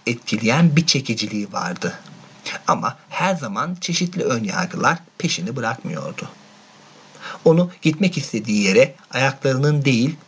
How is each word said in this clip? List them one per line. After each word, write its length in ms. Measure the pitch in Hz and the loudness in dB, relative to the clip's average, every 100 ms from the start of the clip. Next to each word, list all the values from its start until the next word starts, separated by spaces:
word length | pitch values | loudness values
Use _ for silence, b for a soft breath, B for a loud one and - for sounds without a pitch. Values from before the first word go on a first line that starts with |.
| - | -4
etkileyen 680 | 107 - 107 110 139 170 147 | -4 -4 0 2 6 6 6
bir 100 | 160 | 4
çekiciliği 640 | 139 127 110 101 104 98 | 0 0 -4 -2 -4 -4
vardı. 460 | 107 90 90 90 - - - - - B B - | -6 -6 -4 -6 -6 -14 -20 -20 -16 B B -2
Ama 300 | - 113 - - | 0 -2 -6 -10
her 260 | - 180 | -2 -2
zaman 420 | 180 117 104 156 180 | -2 -4 -4 -4 -6
çeşitli 420 | - 170 180 180 | -4 -2 -2 -2
önyargılar 760 | - 117 101 92 175 - 120 170 - - | 0 0 -2 -2 -4 0 0 0 -6 -6
peşini 380 | 165 - 170 131 | -4 -4 -4 -4
bırakmıyordu. 720 | 113 117 - 80 71 - - - - - - - - - - B B B | -4 -4 -8 -8 -8 -10 -14 -16 -20 -20 -20 -20 -20 -20 -20 B B B
Onu 260 | - 165 175 B | 4 4 2 B
gitmek 360 | 160 151 185 156 | -2 0 -2 -2
istediği 440 | - 110 110 104 | -6 -6 -2 0
yere 320 | 98 98 135 - - | 4 4 4 0 -8
ayaklarının 720 | 123 135 135 139 131 147 147 | -2 -2 0 0 2 2 4
değil 320 | 139 117 135 160 | 4 4 2 -2